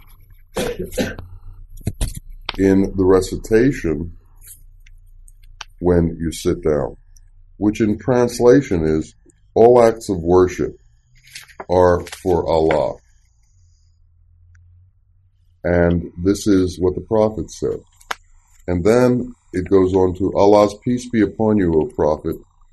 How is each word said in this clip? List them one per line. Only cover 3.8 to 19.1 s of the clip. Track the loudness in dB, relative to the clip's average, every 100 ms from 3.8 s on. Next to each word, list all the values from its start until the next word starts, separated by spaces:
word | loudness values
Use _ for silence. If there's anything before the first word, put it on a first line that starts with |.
| -6 -6 -8 -14 _ -20 -20 -20 -20 -20 -20 -20 -20 -20 -20 -20 -20 -20 -20 -4
when | 0 2 0 -4
you | -8
sit | -4 -4 -2
down, | -2 -2 -4 -10 -20 -20 -20 -20 -20 -4
which | -4 0
in | -2 -2
translation | -2 0 0 2 4 4 2 -2
is, | 0 -2 -4 _ _ _ _
"All | 4 6 6
acts | 4 2 -6
of | -4
worship | 2 4 4 0 -8 -8 _ _ _ _ _ -20 -20 -20 -2
are | 4 4 2 -4 -8
for | -2 -2 0
Allah." | 0 2 0 -2 -8 _ _ _ _ _ _ _ _ _ _ _ _ _ _ _ _ _ _ _ _ _ _ _ _ _ _
And | -2 2 2 0 -4 -4
this | -2 -2 0
is | 2 0 -2
what | -4 -4
the |
Prophet | -4 0 0 -2 -12
said. | -8 -8 -8 -14 _ _ -14 _ _ _ _ -6
And | -2
then | 2 2 2